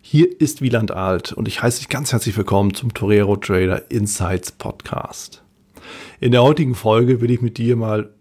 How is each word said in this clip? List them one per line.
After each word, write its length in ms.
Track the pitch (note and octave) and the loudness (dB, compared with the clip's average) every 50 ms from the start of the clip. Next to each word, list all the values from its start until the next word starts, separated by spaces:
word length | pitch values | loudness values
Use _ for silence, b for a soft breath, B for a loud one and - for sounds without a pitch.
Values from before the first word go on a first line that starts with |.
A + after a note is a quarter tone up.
Hier 400 | _ - - D3 E3 F3+ F3+ - | _ 0 2 4 4 4 2 0
ist 220 | D#3+ D3 - - C#3 | -2 -2 -2 -4 -4
Wieland 300 | B2+ A#2 A#2 G#2+ G2+ - | -2 0 0 -2 -2 -4
Alt 400 | F#2 F#2+ F#2+ F#2 E2+ - - - | -4 -2 -2 -2 -2 -4 -6 -8
und 160 | - A2 G#2 | -6 -6 -6
ich 120 | - - | -6 -2
heiße 200 | - A#2+ A#2+ - | -2 -2 -2 -2
dich 80 | - - | -6 -8
ganz 240 | - C3+ D3 C3+ - | -6 -6 -4 -2 -2
herzlich 240 | A#2 - A#2+ G2+ | -2 -2 -2 -4
willkommen 380 | G#2 G2 - G2+ G2 G2+ G2+ G2 | -4 -2 0 0 2 2 0 -2
zum 200 | - - A#2+ - | -2 -6 -6 -6
Torero 400 | - - G2 G#2 G#2 G#2 G2 G2+ | -4 0 2 4 4 4 2 0
Trader 540 | G2 - - G2+ F#2 F#2 F#2 F#2+ - - _ | -2 -2 -2 0 2 2 2 0 -2 -4 _
Insights 600 | - A#2 G#2 G#2 - - F#2+ E2+ F#2+ F2+ - - - | -2 -2 -2 -2 -2 -4 -4 -2 -2 -4 -6 -8 -16
Podcast. 920 | _ - G#2 - - - - - - - - - - - - - - _ _ _ _ _ _ B B B B B B B B B B | _ -10 -12 -10 -12 -12 -10 -8 -8 -8 -10 -14 -16 -18 -20 -20 -20 _ _ _ _ _ _ B B B B B B B B B B
In 100 | - B2 | 0 2
der 140 | A#2+ B2 A#2+ | 4 6 6
heutigen 320 | C3+ D#3 D3+ D#3+ C3 B2 | 6 6 4 2 0 -2
Folge 440 | - - A2 G#2+ A2+ A#2+ B2 C3 A#2 | -2 2 2 4 4 6 4 4 2
will 120 | A#2+ A#2+ B2 | 2 0 0
ich 100 | A#2 A#2+ | 0 0
mit 160 | A#2 - - | -4 -4 -2
dir 160 | A#2 A#2+ B2 | 0 0 0
mal 360 | A2+ A2+ A2 G#2+ G#2+ G#2 G#2 _ _ | 0 0 -2 -2 -2 -4 -6 _ _